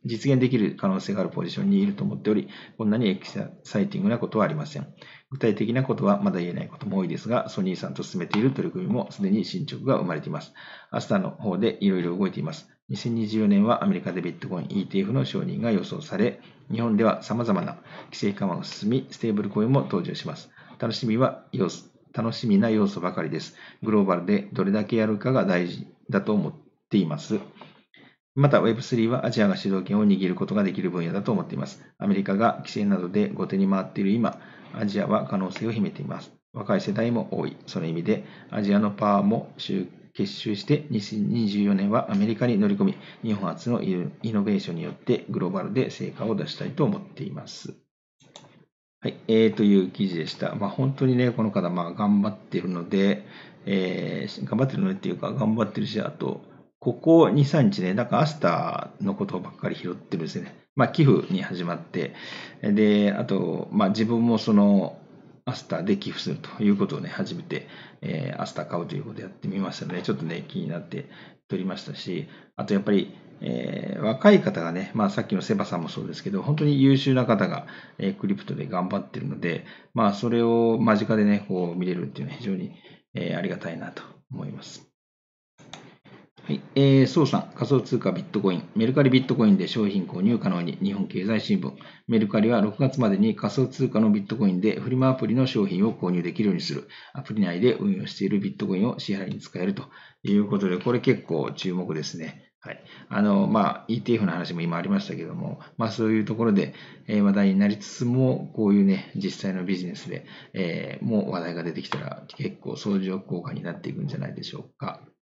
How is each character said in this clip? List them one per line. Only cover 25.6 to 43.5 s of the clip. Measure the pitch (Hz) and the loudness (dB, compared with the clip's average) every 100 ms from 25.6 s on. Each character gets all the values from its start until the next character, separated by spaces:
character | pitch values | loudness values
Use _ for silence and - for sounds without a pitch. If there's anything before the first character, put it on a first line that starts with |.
| 87 | 0
事 | 98 - _ - | -6 -14 _ -2
だ | 98 | -2
と | 107 | 2
思 | 107 76 | 0 0
っ | - - _ _ | -6 -20 _ _
て | 104 | 0
い | |
ま | 82 73 | 2 -4
す。 | - 104 - - - _ _ - - _ _ | -4 -6 -6 -20 -20 _ _ -20 -20 _ _
ま | - 143 | 2 4
た、 | 120 | 6
ウ | |
ェ | 92 | 4
ブ | 110 | 0
ス | - 120 | 0 0
リ | 113 | 2
ー | |
は | 127 113 | 2 0
ア | |
ジ | 117 | 2
ア | 101 | 2
が | 92 | 2
主 | 98 | 0
導 | 95 | -2
権 | 90 101 | 0 2
を | 107 | 4
握 | 92 95 | 4 2
る | |
こ | 90 95 | 0 -2
と | |
が | 101 | 0
で | 98 | 0
き | 87 | 0
る | 90 | -2
分 | 87 | -2
野 | 85 | -2
だ | 92 | -2
と | 101 | 0
思 | 101 | -2
っ | |
て | - - | -2 -6
い | |
ま | - | -8
す。 | - - _ | -10 -20 _
ア | 101 | 0
メ | |
リ | 98 | 0
カ | 98 98 | 0 2
が | 113 - | 2 0
規 | - | -6
制 | 113 101 | -2 0
な | 95 | 0
ど | 87 | 0
で | 98 104 | 0 0
後 | 98 92 | -2 -2
手 | 95 | 2
に | 98 | 2
回 | 98 | 2
っ | 92 | -2
て | - | -2
い | |
る | 98 | 0
今、 | 113 110 - - - - | 2 0 -2 -18 -20 -16
ア | - 101 | -6 -4
ジ | 101 | -2
ア | - | 0
は | 107 - | 0 0
可 | 101 | -4
能 | 92 | -4
性 | - 113 | -4 -4
を | |
秘 | 110 | -2
め | 90 | -2
て | - | -4
い | - | -10
ま | 85 | -10
す。 | - _ _ | -14 _ _
若 | - 101 98 | -12 -2 -2
い | |
世 | 98 | 0
代 | 104 117 | -2 0
も | 120 101 - | 0 -2 -4
多 | 82 | -6
い。 | - - | -8 -10
そ | 104 | -6
の | 82 | -4
意 | |
味 | 82 | -4
で、 | 85 101 - - - | 0 -2 -4 -18 -10
ア | 101 | -4
ジ | 101 | 2
ア | 101 | 4
の | 107 | 2
パ | 101 104 101 | 0 2 4
ワ | |
ー | |
も | 101 120 - - | 4 2 -4 -14
集 | - 98 92 - - - | -4 -4 -4 -12 -18 -6
結 | 98 | -6
集 | - 113 101 | -4 -6 -6
し | |
て、 | - 147 - | 0 0 0
二 | 117 | -4
千 | - 110 101 | -4 -2 0
二 | 117 107 | 2 0
十 | 101 | 2
四 | 101 98 | 2 2
年 | 101 | 2
は | 117 - | 0 0
ア | 101 | 0
メ | 107 | 2
リ | |
カ | 107 123 | 2 2
に | 107 | 4
乗 | 104 | 2
り | |
込 | 101 98 | 4 2
み、 | - - - | 0 -12 -8
日 | 117 | -4
本 | 101 92 | -2 -2